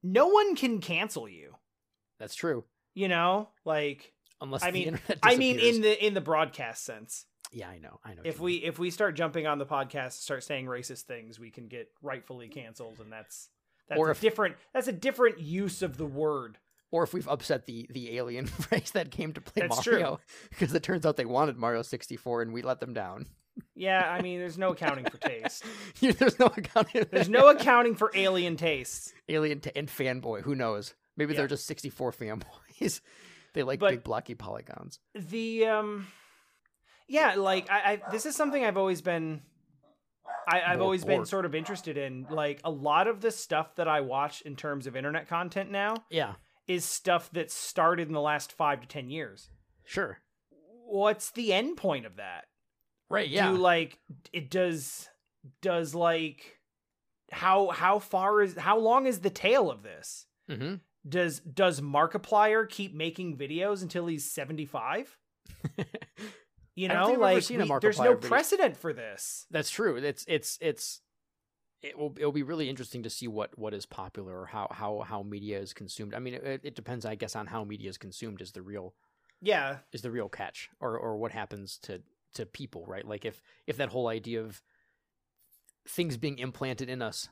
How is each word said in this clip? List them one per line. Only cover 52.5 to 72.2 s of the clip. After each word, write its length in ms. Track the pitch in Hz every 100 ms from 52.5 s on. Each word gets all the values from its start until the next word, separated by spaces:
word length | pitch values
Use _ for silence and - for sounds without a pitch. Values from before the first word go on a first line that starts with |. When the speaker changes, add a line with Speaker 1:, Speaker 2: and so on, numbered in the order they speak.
| _ _ _ _ _ _
Speaker 2:
Right, 180 | 196 175
yeah. 220 | 160 190
Speaker 1:
Do, 80 | 190
like, 400 | 180 170 156 - _ 135 -
it 180 | 175 139
does, 600 | 185 180 165 135 - - _ _ _ 139 _
does, 340 | 190 170 160
like, 640 | 160 170 165 160 135 - - _ _ _ _ _ _ _
how, 380 | - 185 190 196
how 300 | 160 175 208
far 420 | 202 190 190 208
is, 160 | 202 170
how 220 | 170 214
long 280 | 220 247 262
is 140 | 214
the 80 | 185
tail 420 | 190 220 254 190
of 120 | 117
this? 420 | 104 80 - - - _ _
Speaker 2:
Mm-hmm. 260 | 131 135 190 _ _ 156
Speaker 1:
Does, 340 | 170 175 147
does 400 | 170 135 190 147
Markiplier 880 | 143 143 165 208 - 214 214 220 220
keep 260 | - 196
making 420 | 151 165 165 180 139
videos 460 | 139 156 190 202
until 240 | 180 180 170
he's 240 | 160 139
seventy-five? 880 | - 135 156 147 139 117 175 277 - _ _ _ - - -
Speaker 2:
<laughs> 100 | - - - - 208 - _ _ _
Speaker 1:
You 140 | - 185
Speaker 2:
I 40 |
don't 60 | 185
Speaker 1:
know, 40 | 196
Speaker 2:
think 120 | 254
I've 40 |
ever 100 | 208
Speaker 1:
like, 80 | 185
Speaker 2:
seen 180 | 180 240
a 40 |
Speaker 1:
we, 140 | 170 139
there's 180 | 214 208
Speaker 2:
Markiplier 60 |
Speaker 1:
no 100 | 247
Speaker 2:
video. 140 | 247 220
Speaker 1:
precedent 480 | 233 320 392 311 -
for 140 | 165
this. 520 | 131 113 98 - - -
Speaker 2:
That's 180 | 160 147
true. 280 | - 226 123
It's, 280 | 143 139 -
it's, 300 | 160 143 -
it's, 400 | 160 147 - - _ _ _ _ _ _ _ _
it 160 | 143 143
will, 160 | 147
it'll 160 | 135